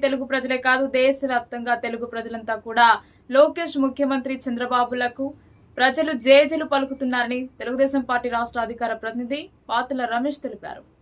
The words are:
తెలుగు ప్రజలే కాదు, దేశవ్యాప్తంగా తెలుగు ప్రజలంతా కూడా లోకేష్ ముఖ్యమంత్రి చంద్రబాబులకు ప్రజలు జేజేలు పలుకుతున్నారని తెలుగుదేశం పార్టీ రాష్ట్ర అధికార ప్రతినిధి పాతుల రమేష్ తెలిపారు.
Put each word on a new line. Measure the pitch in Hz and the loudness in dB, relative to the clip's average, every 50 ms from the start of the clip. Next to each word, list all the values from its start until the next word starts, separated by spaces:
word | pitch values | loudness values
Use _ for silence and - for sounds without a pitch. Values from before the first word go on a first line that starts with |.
| 277 | 0
తెలుగు | 269 269 254 269 254 | 0 0 -2 -4 -4
ప్రజలే | 269 262 254 254 262 254 254 262 | -4 -2 -2 -2 -2 0 2 2
కాదు, | 254 262 269 269 262 254 | 2 2 2 0 2 2
దేశవ్యాప్తంగా | 254 269 269 269 277 262 254 240 240 - 240 240 233 240 240 233 240 | 4 2 2 0 -2 -2 -2 -2 -4 -6 -10 -8 -4 -2 -2 -2 -2
తెలుగు | 233 233 226 240 240 233 | -6 -6 -6 -8 -8 -8
ప్రజలంతా | 226 226 226 233 226 220 220 220 214 - | -8 -8 -8 -10 -8 -8 -6 -8 -8 -8
కూడా | 233 220 240 233 226 214 - - _ _ _ _ - 247 | -2 4 6 6 6 6 4 -2 _ _ _ _ 2 4
లోకేష్ | 269 302 311 - 349 339 311 - 285 269 | 6 6 6 4 -2 -8 -4 -2 -2 -2
ముఖ్యమంత్రి | 262 254 - 285 262 269 262 247 262 262 262 - 262 | 0 0 0 0 0 0 -2 -2 -4 -6 -6 -6 -6
చంద్రబాబులకు | 240 233 247 240 254 247 240 240 247 247 247 240 240 - 269 277 - - - - - _ _ _ _ - | -6 -4 -2 0 2 2 2 0 0 -2 -2 -2 -4 -6 -8 -8 -8 -12 -20 -20 -20 _ _ _ _ 2
ప్రజలు | 254 262 262 320 311 311 311 233 220 | 2 4 4 2 0 -2 -2 2 6
జేజేలు | 262 269 277 294 277 320 311 311 - 285 | 8 8 8 8 6 2 -2 -2 0 0
పలుకుతున్నారని | 269 269 269 269 - 277 247 254 247 240 233 247 254 262 254 _ - | 0 0 -2 -4 -6 -4 -2 -2 -2 -2 -2 -4 -6 -6 -8 _ -10
తెలుగుదేశం | 226 240 254 262 269 269 277 277 247 - | -8 -4 0 0 2 2 2 0 0 0
పార్టీ | 247 240 247 240 233 233 | -2 -2 -2 -2 -2 -2
రాష్ట్ర | 240 240 - 240 226 | -4 -4 -4 -4 -4
అధికార | 220 233 233 240 226 220 220 - | -4 -4 -4 -4 -4 -4 -6 -6
ప్రతినిధి | 226 226 240 247 233 277 294 339 381 _ _ _ - | -6 -6 -6 -6 -6 -6 -6 -8 -10 _ _ _ -4
పాతుల | 226 240 254 262 277 254 247 226 226 | -2 -2 -2 -2 -4 -4 -4 -2 -2
రమేష్ | 240 254 294 285 - - | -2 -2 -4 -4 -6 -8
తెలిపారు. | 240 214 - - 143 - - - _ _ _ | -10 -10 -12 -14 -14 -16 -16 -20 _ _ _